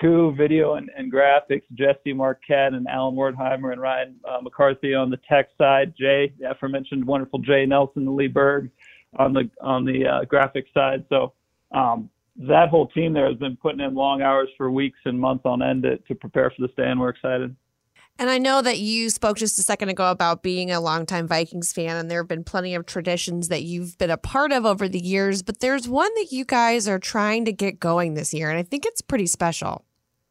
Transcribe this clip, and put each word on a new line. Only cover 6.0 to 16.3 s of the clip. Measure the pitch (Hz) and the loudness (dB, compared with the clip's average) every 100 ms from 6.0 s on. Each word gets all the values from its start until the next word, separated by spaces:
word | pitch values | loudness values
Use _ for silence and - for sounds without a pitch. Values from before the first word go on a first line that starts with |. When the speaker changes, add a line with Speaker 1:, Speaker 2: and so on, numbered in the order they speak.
| 135 139 143 135 | 2 4 2 -2
Speaker 1:
the | 131 | -8
aforementioned | 135 135 135 135 139 | -6 -6 -6 -4 -4
wonderful | 123 139 131 135 | -2 -2 -2 -4
Jay | 123 139 135 | 2 4 4
Nelson, | 139 139 147 135 139 | 4 2 0 -2 0
Lee | 135 | 0
Berg | 135 139 143 131 - - - _ - | 2 2 2 -4 -12 -20 -20 _ 0
on | 131 | 2
the, | 135 123 - | 2 -2 -4
on | 135 127 | -2 0
the, | 127 131 135 | 0 0 0
uh, | 135 | 0
graphics | 131 139 135 135 - | 2 2 2 -2 -4
side. | 143 135 135 - | 0 0 0 0
So, | 135 135 - _ _ _ | 0 0 -6 _ _ _
um, | 135 123 117 107 _ _ - | -2 0 -2 -6 _ _ -8
that | 131 151 170 | 4 6 6
whole | 165 - | 4 2
team | 151 165 | 0 0
there | 151 135 | 2 0
has | 120 | 0
been | 135 123 | -6 -4
putting | 156 139 | -4 -4
in | 139 | -4
long | 135 139 139 | -2 0 0
hours | 135 135 131 - | 2 2 0 -4
for | 131 | -2
weeks | 131 139 - | -2 -2 -4
and | 135 123 | -6 -2
months | 131 131 | -2 0
on | 131 123 | -2 0
end | 135 131 | 0 0
to, | 127 127 | 0 -2
to | - | -6
prepare | 131 127 | -10 -4